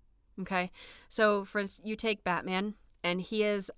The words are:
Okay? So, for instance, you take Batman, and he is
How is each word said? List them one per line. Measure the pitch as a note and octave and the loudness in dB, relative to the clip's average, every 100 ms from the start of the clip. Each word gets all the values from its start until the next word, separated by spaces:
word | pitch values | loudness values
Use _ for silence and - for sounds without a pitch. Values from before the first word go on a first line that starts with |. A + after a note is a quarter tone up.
| _ _ _ - | _ _ _ -10
Okay? | F3+ F#3 F#3 - - - - | -2 0 -2 -6 -20 -20 -6
So, | - G#3+ G3+ | 4 4 4
for | G3 G#3 | 0 -4
instance, | G3 - G#3+ | -4 -6 -6
you | G#3+ | -2
take | A3+ G#3 | 0 0
Batman, | - E3+ - F#3 G#3 - - - | 0 0 0 0 -2 -6 -18 -6
and | F3 F3+ | -2 -2
he | F3+ G#3+ | -2 0
is | G#3 G3+ F#3+ | 2 2 -2